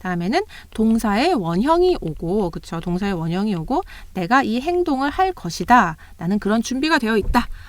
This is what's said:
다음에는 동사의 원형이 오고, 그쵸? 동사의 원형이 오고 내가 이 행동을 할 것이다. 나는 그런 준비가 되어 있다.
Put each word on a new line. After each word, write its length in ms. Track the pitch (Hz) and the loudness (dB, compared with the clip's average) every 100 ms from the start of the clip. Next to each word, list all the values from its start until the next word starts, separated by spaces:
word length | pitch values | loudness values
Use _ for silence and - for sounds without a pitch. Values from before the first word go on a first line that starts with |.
다음에는 420 | 185 175 175 302 415 - - | -6 -4 0 0 -2 -10 -14
동사의 640 | - 220 226 220 202 311 | 0 2 2 2 2 2
원형이 640 | 330 165 170 262 330 370 339 | 2 0 0 2 4 4 2
오고, 500 | 165 151 165 202 180 | -2 -6 -2 0 -2
그쵸? 300 | 165 - 165 | -4 -8 -8
동사의 320 | 170 180 202 | -4 -2 -2
원형이 420 | 185 160 175 214 | -2 -2 -2 -2
오고 280 | 180 156 285 - - - | -2 -2 -4 -4 -12 -12
내가 280 | - 175 269 | -6 2 2
이 180 | 214 233 | 2 -2
행동을 500 | 277 349 349 262 277 | 0 0 0 0 -2
할 220 | 285 381 | 0 0
것이다. 640 | 359 175 - 170 247 185 160 - - | 0 -8 -8 4 6 6 -2 -14 -8
나는 220 | 170 208 | -2 0
그런 240 | 196 226 | 2 0
준비가 360 | 226 254 311 320 | 0 -2 2 2
되어 180 | 220 226 | 2 0
있다. 280 | 190 240 - - | 2 0 0 -8